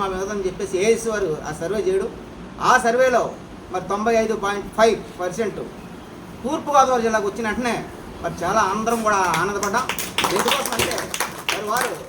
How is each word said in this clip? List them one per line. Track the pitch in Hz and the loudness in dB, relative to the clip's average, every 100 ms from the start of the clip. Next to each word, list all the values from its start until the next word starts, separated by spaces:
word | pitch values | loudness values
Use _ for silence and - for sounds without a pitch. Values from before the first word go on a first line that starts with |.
మా | 196 | -2
మీద | 185 196 | -2 -2
అని | 202 185 | -2 -2
చెప్పేసి | - 196 185 | -4 -2 0
ఏఎస్ | 214 220 226 | 0 -2 -4
వారు | 214 180 151 143 | -2 -2 -4 -6
ఆ | 156 | -6
సర్వే | 170 208 | -4 -2
చేయడం, | 185 190 226 - - - - - | 0 0 -2 -8 -14 -14 -14 -2
ఆ | 165 247 | 4 4
సర్వేలో | 233 247 262 240 - - - - - | 6 4 4 4 0 -6 -14 -16 -8
మరి | 180 175 | -6 -2
తొంభై | 202 220 | 0 4
ఐదు | 226 220 214 | 4 4 0
పాయింట్ | 202 202 - - | -2 -2 -2 4
ఫైవ్ | 226 202 - - | 6 6 -2 -6
పర్సెంట్ | 180 185 214 156 - - - - - - - - | -4 -2 -4 -4 -8 -12 -14 -16 -16 -16 -14 -8
తూర్పుగోదావరి | 240 320 - 285 262 247 | -4 -2 4 6 6 6
జిల్లాకు | 226 220 202 | 4 2 0
వచ్చిన | 214 220 | -2 -2
వెంటనే | 208 247 175 - - - - | 0 0 -2 -4 -12 -14 -6
మరి | 170 170 | -6 -2
చాలా | 170 220 | 2 4
అందరం | 190 208 220 233 | 2 2 0 2
కూడా | 214 202 | 2 2
ఆనందపడ్డాం. | 180 160 185 202 202 220 - - - - - 190 | 4 2 0 0 0 0 0 -4 -4 0 2 2
ఎందుకోసం | 247 - - | 2 0 0
అంటే | 226 - - - - - - - | -2 -2 -2 -4 -6 -6 -6 -4
మరి | - - | -4 -2
వారు | 247 254 170 | 0 0 -4